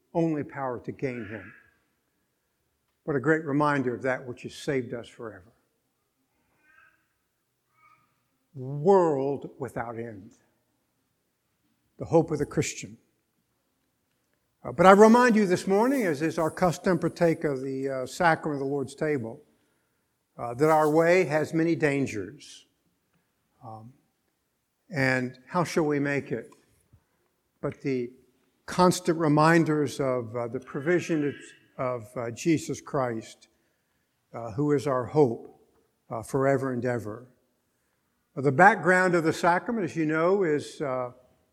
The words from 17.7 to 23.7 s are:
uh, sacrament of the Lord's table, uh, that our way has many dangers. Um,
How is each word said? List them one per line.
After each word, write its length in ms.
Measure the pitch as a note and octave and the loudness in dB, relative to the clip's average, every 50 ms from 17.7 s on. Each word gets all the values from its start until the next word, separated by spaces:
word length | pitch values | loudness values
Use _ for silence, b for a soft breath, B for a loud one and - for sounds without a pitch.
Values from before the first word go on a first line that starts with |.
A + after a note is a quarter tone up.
| C3+ C3 C3+ C#3 | -6 -6 -6 -6
uh, 180 | C3+ C3 B2+ | -6 -6 -8
sacrament 540 | B2 - - F3+ E3+ D#3+ D#3+ - D#3+ D3 C#3 | -8 -4 0 2 2 2 2 0 -4 -4 -4
of 80 | C#3 C3+ | -4 -4
the 60 | C#3+ | -4
Lord's 200 | C#3+ C3+ C3 - | -4 -4 -6 -6
table, 460 | - D#3+ D#3 D3+ C3+ A2 A2+ A#2 - - _ _ _ _ _ _ _ _ _ _ _ _ _ _ _ _ _ _ | -6 -4 -2 -2 -4 -4 -8 -12 -16 -20 _ _ _ _ _ _ _ _ _ _ _ _ _ _ _ _ _ _
uh, 160 | - B2+ A#2+ B2 | -12 -10 -10 -2
that 140 | A#2+ D3 D#3 | 0 4 4
our 220 | D#3+ D3+ D#3 D3+ | 6 4 4 4
way 340 | D3+ D#3+ E3 E3+ F3 F#3 F3+ | 4 4 4 6 4 4 2
has 300 | C3 C#3+ D#3 D3+ - - | 2 0 -2 -2 -2 -2
many 220 | D#3+ D#3+ E3+ E3 | -2 0 0 0
dangers. 880 | C3+ D#3 D3 C#3 C#3 C3+ A#2 - G#2+ F#2+ F#2 D3 - - - - - _ _ _ _ _ _ _ _ _ _ _ _ _ _ _ _ _ _ _ _ B2+ | 0 0 0 0 0 -2 -4 -4 -8 -10 -10 -14 -18 -20 -20 -20 -20 _ _ _ _ _ _ _ _ _ _ _ _ _ _ _ _ _ _ _ _ -18
Um, 280 | A#2 | -18